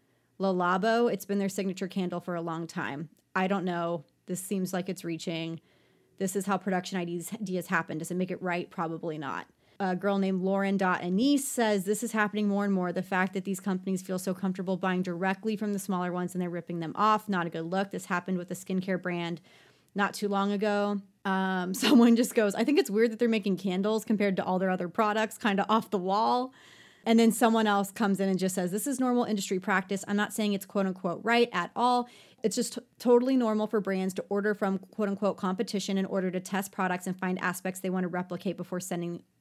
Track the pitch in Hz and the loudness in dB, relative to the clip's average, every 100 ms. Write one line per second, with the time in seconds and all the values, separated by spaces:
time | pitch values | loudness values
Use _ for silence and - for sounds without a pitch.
0 | _ _ _ - 190 180 175 185 220 226 | _ _ _ -4 0 2 2 2 2 4
1 | 240 190 - 202 196 196 190 180 185 196 | 2 0 -2 -2 -2 -2 -4 -4 -4 -2
2 | 180 175 175 175 170 160 165 - 113 139 | -2 -4 -4 -4 -4 -6 -6 -6 -6 -6
3 | 160 - _ 185 185 196 180 175 170 170 | -10 -14 _ -2 0 0 -2 -2 -2 -4
4 | - _ - 180 - 196 185 185 180 185 | -8 _ -10 -8 -4 -4 -2 -4 -6 -6
5 | 170 160 - 165 165 165 - _ _ _ | -8 -6 -6 -4 -6 -8 -12 _ _ _
6 | _ - 196 202 190 190 202 185 180 196 | _ -6 -4 -2 -2 -2 0 -2 -2 -4
7 | 170 175 165 226 196 185 170 180 165 160 | -4 -6 -8 -8 -4 -4 0 -2 0 -6
8 | 170 180 185 185 180 175 - - 165 165 | -4 -2 -2 -2 -2 -4 -4 -6 -4 -4
9 | 165 156 135 87 - _ _ - 190 180 | -6 -6 -6 -8 -10 _ _ -4 -2 0
10 | 196 196 196 190 185 196 196 196 190 180 | 2 2 2 2 0 2 2 2 2 2
11 | 175 190 269 285 277 - 220 208 196 208 | 0 2 4 4 2 0 2 2 0 -2
12 | 233 220 208 208 208 196 202 190 180 180 | -2 0 0 2 0 2 2 2 0 -2
13 | 185 185 190 190 185 185 208 185 185 185 | 0 0 0 0 -4 -4 -2 -2 -2 -4
14 | 185 185 185 185 196 185 185 185 190 180 | -4 -4 -4 -2 -2 -2 -4 -2 0 0
15 | 180 170 190 190 220 208 208 202 196 180 | -2 -2 -2 -2 -4 -4 -2 -4 -2 -2
16 | 180 180 180 180 180 170 165 175 160 - | -2 -2 -4 -4 -4 -6 -6 -6 -6 0
17 | 214 214 208 185 170 165 165 190 196 185 | 2 2 0 -2 -2 -4 -2 -2 -2 -6
18 | - 180 180 180 175 185 - 190 185 185 | -4 -4 -2 -4 -4 -8 -4 -4 -2 -4
19 | 180 175 170 165 - - - _ _ 190 | -4 -4 -4 -6 -12 -20 -20 _ _ -2
20 | 202 - 202 196 202 202 208 202 202 202 | -2 0 -2 0 0 0 0 2 0 -2
21 | 196 _ 196 190 190 185 180 185 214 247 | -6 _ -2 0 0 -2 -2 0 6 8
22 | 233 233 247 - 208 196 233 294 294 202 | 8 8 4 2 2 2 2 2 2 2
23 | 240 220 240 220 202 185 196 180 208 220 | 2 2 2 2 0 0 0 0 2 0
24 | - 208 202 190 - 185 190 185 180 - | 0 2 2 2 0 0 2 0 -2 0
25 | 214 214 214 - 220 196 190 220 - 202 | 2 2 -2 -2 0 2 4 2 2 -2
26 | 185 196 226 247 262 - - - - - | 0 2 4 2 0 -8 -20 -20 -20 -6
27 | - 226 226 220 233 226 214 202 196 - | 4 6 6 6 4 6 4 2 0 0
28 | 214 190 196 185 185 185 180 202 294 254 | 0 2 2 2 0 0 -2 -2 -2 0
29 | 254 247 233 208 190 190 185 190 190 196 | 2 2 2 -2 -2 -2 2 0 2 -4
30 | - 202 208 - 208 196 - 208 190 185 | -2 0 0 0 0 -2 -2 -2 0 -2
31 | 175 170 214 233 240 185 175 - 240 247 | -4 -4 2 2 4 0 -4 0 2 2
32 | 240 - - - 220 214 233 - - - | 0 -10 -20 -6 -2 -2 -4 -6 -14 -4
33 | 240 240 247 262 233 214 214 220 190 190 | 4 6 6 4 2 2 0 0 0 0
34 | 190 190 - 202 208 202 196 190 - - | -2 -4 -4 -2 0 0 0 -2 -4 -4
35 | 202 196 202 - 196 185 196 202 185 196 | -2 0 0 0 -2 -2 -2 -4 -2 -2
36 | 190 190 185 180 185 196 196 - 185 180 | 0 -2 -2 -4 -4 -4 -4 -2 -2 -2
37 | 185 185 185 185 185 175 185 185 185 185 | -4 -4 -2 -2 -2 -2 -6 -4 -4 -2
38 | 180 180 185 180 196 170 175 180 - 175 | -2 -2 -4 -4 -4 -6 -6 -8 -6 -6
39 | 170 175 - _ | -6 -8 -12 _